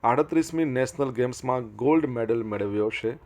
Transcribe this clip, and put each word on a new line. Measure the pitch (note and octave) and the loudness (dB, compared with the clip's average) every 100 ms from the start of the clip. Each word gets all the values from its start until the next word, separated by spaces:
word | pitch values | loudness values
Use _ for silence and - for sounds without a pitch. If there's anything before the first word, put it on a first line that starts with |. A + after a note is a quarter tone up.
આડત્રીસમી | A#2+ B2+ D3+ D#3+ D#3+ D#3+ | 2 2 2 2 0 0
નેશનલ | D#3+ B2+ C3 - C#3 | 0 0 -2 0 -4
ગેમ્સમાં | A#2+ B2 B2 C3 B2+ A#2 G#2+ | 0 -2 -2 -4 -4 -4 -2
ગોલ્ડ | B2 D#3+ C#3+ | 4 4 2
મેડલ | A#2+ A2 A#2 | -2 0 0
મેળવ્યો | A2 G#2 G2+ G#2 G#2+ | 0 -2 -2 0 -2
છે? | - A2+ C3+ | -2 -4 -6